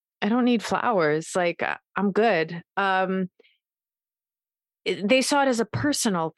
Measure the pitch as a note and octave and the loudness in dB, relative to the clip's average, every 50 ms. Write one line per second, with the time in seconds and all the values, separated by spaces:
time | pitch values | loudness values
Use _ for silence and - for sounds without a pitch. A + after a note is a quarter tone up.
0 | _ _ _ _ - G#3 A3+ B3+ A#3+ B3 A#3+ G#3+ - - - - - B3 A3+ F#3 | _ _ _ _ -2 0 0 2 2 2 2 0 0 -2 -4 -2 0 0 0 2
1 | D#3+ D3+ D3+ D#3 D#3+ - - F#3+ F3 F3 E3+ - - - - - - _ _ F#3+ | 2 2 0 -2 -4 -4 -4 -2 -2 -2 -2 -2 -4 -4 -6 -6 -10 _ _ -2
2 | G3 G#3 F#3 G#3 A3 A#3 F#3+ D#3+ D#3+ D#3+ E3+ F3 - _ _ F#3+ G3 G3 F#3+ F#3 | -2 0 2 2 2 4 2 2 0 -2 -6 -10 -12 _ _ -4 -2 0 0 0
3 | F#3+ F#3 F#3+ F#3+ F#3 F3+ - _ _ _ _ _ _ _ _ _ _ _ _ _ | 0 0 -2 -2 -4 -6 -8 _ _ _ _ _ _ _ _ _ _ _ _ _
4 | _ _ _ _ _ _ _ _ _ _ _ _ _ _ _ _ _ - F#3 D#3 | _ _ _ _ _ _ _ _ _ _ _ _ _ _ _ _ _ -6 -4 -2
5 | F#3+ G3 C4 C4 B3 - D4 C#4+ C#4 C4+ B3 A3 A3+ - - - - G3 - - | 2 2 4 4 4 2 2 2 2 2 2 0 -2 -2 -2 -2 -2 -2 -2 0
6 | - A3+ F#3+ E3+ D#3+ D#3+ - | 0 0 0 0 -2 -4 -4